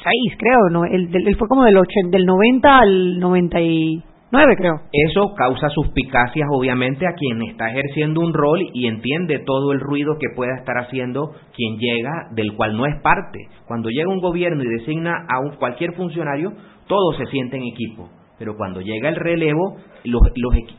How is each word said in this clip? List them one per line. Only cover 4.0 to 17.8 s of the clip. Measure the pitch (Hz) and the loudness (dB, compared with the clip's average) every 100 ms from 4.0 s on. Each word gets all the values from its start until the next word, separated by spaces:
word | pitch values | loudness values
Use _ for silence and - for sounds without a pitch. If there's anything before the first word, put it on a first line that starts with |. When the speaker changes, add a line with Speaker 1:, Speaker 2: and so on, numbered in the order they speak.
| - _ _ | -8 _ _
Speaker 1:
nueve, | 254 294 196 | 4 6 6
creo. | 180 156 - | 2 -2 -2
Speaker 2:
Eso | 143 156 196 202 202 | 0 2 2 0 0
causa | 127 131 147 | 0 0 -2
suspicacias, | 151 143 - 131 123 120 156 147 | 0 -2 -2 0 0 0 0 0
obviamente, | 139 127 123 127 139 180 | 0 0 0 -2 -2 -4
a | |
quien | 175 139 113 113 | -4 -4 -4 -6
está | - 113 | -6 -6
ejerciendo | 127 139 151 151 160 | -4 -4 -2 -2 0
un | 170 | 0
rol | 151 147 165 180 | 0 2 2 -2
y | 123 120 | -4 -4
entiende | 110 120 156 175 135 - | -2 -4 -4 -2 -4 -2
todo | 135 139 | -2 0
el | 139 | -2
ruido | 135 143 147 151 | -2 -4 -2 -4
que | 127 | -6
pueda | - 123 127 | -4 -6 -6
estar | 127 123 | -6 -6
haciendo | 120 131 123 127 143 - - | -6 -6 -6 -6 -6 -10 -16
quien | - 113 110 | -6 -6 -4
llega, | 120 117 123 165 - | -2 -2 -4 -8 -8
del | 110 107 | -6 -4
cual | 104 110 107 | -2 -2 -2
no | 139 | -2
es | 147 | -2
parte. | 151 185 196 - - - - | 0 0 -2 -12 -18 -20 -10
Cuando | 117 113 | -8 -4
llega | 123 175 | -4 -2
un | 190 | -2
gobierno | 180 175 175 151 | -2 -2 -2 -2
y | 123 | -2
designa | 113 117 156 170 170 - | -4 -4 -6 -4 -4 -4
a | 127 | -4
un, | 143 143 | -4 -4
cualquier | 127 123 170 | -6 -4 -6
funcionario, | 175 180 170 151 143 185 - - - - | -6 -6 -6 -4 -4 -6 -10 -20 -16 -4
todos | 196 180 131 | 0 0 -2
se | 123 | -4
sienten | 139 127 135 | -4 -4 -6
equipo. | 120 120 | -8 -8